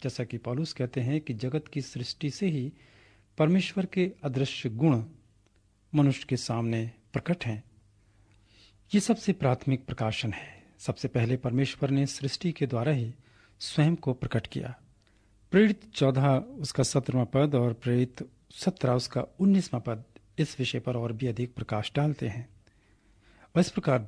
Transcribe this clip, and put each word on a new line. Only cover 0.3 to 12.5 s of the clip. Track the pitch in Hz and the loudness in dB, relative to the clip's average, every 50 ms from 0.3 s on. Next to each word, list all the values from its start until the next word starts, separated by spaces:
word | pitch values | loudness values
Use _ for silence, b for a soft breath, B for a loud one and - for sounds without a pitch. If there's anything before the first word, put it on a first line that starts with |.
| - | -8
पौलुस | 117 - 120 123 143 165 156 - | -8 -6 -4 -4 -4 -4 -4 -4
कहते | - 139 123 - 131 | -4 -4 -4 -2 -2
हैं | 120 123 143 156 | -2 0 -2 -2
कि | 151 - 123 | -2 -4 -8
जगत | 104 131 131 131 156 - | -6 -4 -4 -4 -4 -6
की | - - 143 | -6 -8 -8
सृष्टि | 123 - - 123 123 - - - - 143 | -8 -8 -8 -8 -8 -8 -8 -6 -6 -6
से | 135 - 202 | -4 -2 -2
ही | 190 156 139 123 143 b b b b b b b b b b b b _ | 0 0 0 -4 -6 b b b b b b b b b b b b _
परमेश्वर | - 156 156 180 190 180 - - 196 185 | 2 4 4 4 4 2 0 -2 -4 -4
के | 185 - 190 180 185 - - - | -2 0 0 0 0 -2 -4 -6
अदृश्य | 143 123 131 139 135 - - - 127 | -2 0 0 0 -2 -2 -4 -6 -4
गुण | 107 110 143 165 135 113 110 107 - - _ _ _ _ _ _ _ _ _ _ _ _ _ _ - | -2 2 4 4 4 4 0 -4 -12 -20 _ _ _ _ _ _ _ _ _ _ _ _ _ _ 2
मनुष्य | 151 143 139 131 - - - | 4 6 4 4 2 -2 -4
के | 131 | -4
सामने | 120 - - 120 117 117 117 113 113 113 117 - _ _ _ - | -4 -2 -2 -2 -2 0 0 -2 -2 -2 -4 -8 _ _ _ -6
प्रकट | - - - 175 - - | -4 -2 -2 -2 -2 -2
हैं। | 117 110 104 - _ _ _ _ _ _ _ b b b b b b b b b b b b b b b b _ - - | -6 -6 -6 -8 _ _ _ _ _ _ _ b b b b b b b b b b b b b b b b _ 0 2
ये | 208 | 2
सबसे | - - 226 214 - - 185 | 2 2 0 0 2 -2 0
प्राथमिक | - - 131 127 120 - - 135 127 - | 2 4 2 2 2 2 0 0 -2 -2
प्रकाशन | - 123 - 113 110 107 - - 113 95 | -6 -6 -2 -2 -2 -2 -2 -4 -4 -6
है। | - - - - - - _ _ - | -6 -10 -16 -20 -20 -20 _ _ -12
सबसे | - - 113 - - | -6 -6 -6 -4 -4
पहले | 127 - 123 113 113 127 | -2 0 0 0 2 0
परमेश्वर | 127 - 123 113 127 139 127 - - 147 135 | -2 -2 -2 0 0 0 0 -2 -2 -2 0
ने | 139 139 143 | 2 2 0
सृष्टि | 135 - - 139 135 - - - 175 | 0 -2 -6 -6 -6 -6 -4 -4 -4